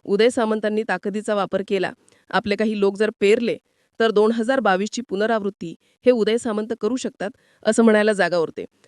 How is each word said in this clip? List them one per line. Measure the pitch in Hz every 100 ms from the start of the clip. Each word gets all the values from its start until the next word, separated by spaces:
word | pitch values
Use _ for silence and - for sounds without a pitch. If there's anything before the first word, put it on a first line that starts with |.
| -
उदय | 196 226
सामंतांनी | 254 220 220 208 214 220
ताकदीचा | 185 208 202 208 208
वापर | 180 190 196
केला, | 196 180 - _ _ -
आपले | 185 202 202
काही | 220 214
लोक | 196 196
जर | 214 -
पेरले, | 202 233 233 160 _ _ _ -
तर | 226
दोन | 208 214
हजार | 226 220 269
बावीसची | 208 185 214 - 233
पुनरावृत्ती | 190 220 226 202 - 170 - _ _ 247
हे |
उदय | 247 202 233
सामंत | 247 214 220 226
करू | 208 254
शकतात, | 233 - 190 - _ _
असं | - 220
म्हणायला | 226 214 208
जागा | 202 175 175
उरते. | 156 - 85 _